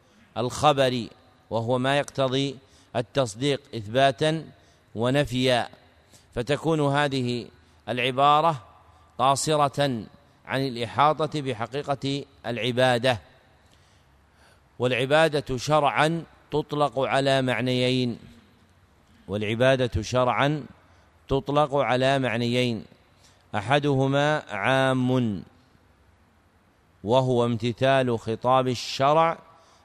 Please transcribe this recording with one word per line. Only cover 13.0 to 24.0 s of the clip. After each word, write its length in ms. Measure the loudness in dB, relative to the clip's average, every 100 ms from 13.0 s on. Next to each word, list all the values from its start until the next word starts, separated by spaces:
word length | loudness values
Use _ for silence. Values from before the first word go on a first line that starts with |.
| 2 0 -4 -20 _ _ _ _ _ _ _ _ _ _ _ _ _ -4
والعبادة 760 | -2 -2 2 4 4 0 -4 -6
شرعا 680 | 0 2 2 2 0 0 -8 -20 -6
تطلق 480 | -6 -4 -2 -2 0
على 420 | 0 0 2 2
معنيين، 760 | 0 -2 -2 0 0 0 -2 -6 -14 -20 _ _ _ _ _ _ _ _ -8
والعبادة 760 | -6 -4 2 4 4 0 -4
شرعا 640 | -2 0 0 2 0 0 -6 -20 _ _ _ _ -4
تطلق 480 | -4 -2 0 0 0
على 440 | 0 2 2 0
معنيين، 640 | 0 -2 -2 0 0 -2 -8 -20 _ _ -20 _ _ -8
أحدهما 880 | 0 0 2 0